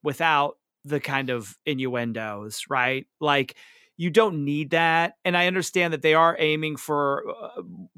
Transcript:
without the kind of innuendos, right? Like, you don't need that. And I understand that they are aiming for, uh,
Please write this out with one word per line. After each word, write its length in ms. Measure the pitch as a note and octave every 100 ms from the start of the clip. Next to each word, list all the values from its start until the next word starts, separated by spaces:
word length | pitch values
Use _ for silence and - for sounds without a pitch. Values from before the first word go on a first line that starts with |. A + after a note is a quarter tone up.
without 540 | D3 C#3 E3 D3+ C#3+ - _ _ C#3
the 140 | D3
kind 300 | C#3 C#3 C3
of 280 | B2 G#2 - -
innuendos, 1000 | C#3 C3 B2 A#2+ A2+ A2 G#2 G#2+ - -
right? 380 | C3+ B2 C3 - -
Like, 340 | D3+ C#3+ C3 - - - _ -
you 140 | E3+
don't 340 | F#3+ A3 E3
need 280 | C#3+ D3 D3
that. 420 | E3 E3 E3 E3+ -
And 140 | F#3 F3
I 100 | F3+
understand 460 | F#3 D#3 F#3 E3+
that 80 | D#3
they 120 | D#3
are 220 | D#3 E3 E3
aiming 380 | D#3 D#3 D#3 C#3+
for, 460 | - D3 C#3+ C#3 -
uh, 320 | A3+ - - - - F#3